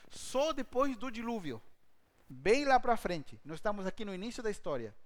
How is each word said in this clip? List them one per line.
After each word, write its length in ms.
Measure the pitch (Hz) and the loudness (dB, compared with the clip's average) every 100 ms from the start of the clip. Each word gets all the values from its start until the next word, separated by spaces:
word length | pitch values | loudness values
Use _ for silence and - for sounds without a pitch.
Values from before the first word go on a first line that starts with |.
| - | -16
só 440 | - - 254 302 | -12 -4 2 2
depois 420 | 285 247 247 277 240 | 0 -2 2 2 2
do 160 | 254 | -4
dilúvio, 500 | 220 233 233 160 110 - - - - _ _ - | -4 -4 -4 -4 -8 -10 -20 -20 -20 _ _ -18
bem 360 | 131 139 240 285 | -2 4 6 6
lá 140 | 254 | 6
pra 160 | 254 226 | 6 2
frente. 440 | 190 175 139 - | 2 -2 -6 -12
Nós 140 | 143 160 | -10 -4
estamos 280 | 214 208 190 | -2 -2 -2
aqui 200 | - 208 | -4 -6
no 80 | |
início 300 | 185 214 233 | -6 -6 -4
da 80 | 226 | -4
história. 440 | 202 180 139 110 - | -4 -2 -2 -4 -10